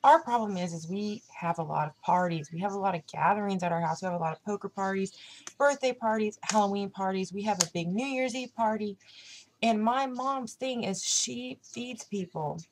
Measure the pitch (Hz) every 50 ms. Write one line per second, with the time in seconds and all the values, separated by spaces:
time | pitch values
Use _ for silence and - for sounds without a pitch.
0 | - 269 302 330 330 247 233 240 220 208 196 180 180 175 165 165 160 160 185 202
1 | 208 208 208 - - - - - 175 170 170 - 160 151 156 151 151 151 - _
2 | - - 175 180 180 175 170 160 147 - 165 165 190 202 196 202 190 196 180 170
3 | - - - - 147 170 202 214 208 202 196 185 180 175 170 165 170 170 160 -
4 | 190 185 175 175 165 160 160 - _ 208 208 202 - 208 _ - 196 190 190 196
5 | 196 190 - - - - - - - - - _ 277 285 277 277 - 262 247 254
6 | 233 220 220 220 214 214 - _ - - 208 214 208 202 202 202 202 196 - 196
7 | 190 190 190 190 190 180 180 202 202 220 202 180 180 - _ 175 165 170 185 214
8 | 262 277 269 254 262 254 240 262 254 240 _ - 226 220 220 208 214 208 196 _
9 | - - - - - - - - - _ _ _ - 226 226 214 214 226 247 262
10 | 269 262 247 247 254 269 277 269 247 226 - _ 262 262 254 240 208 185 190 185
11 | - - - - - 233 233 240 247 254 254 - _ - - 233 240 247 254 220
12 | - - 202 202 185 175 - 160 151 147 156 165 160 _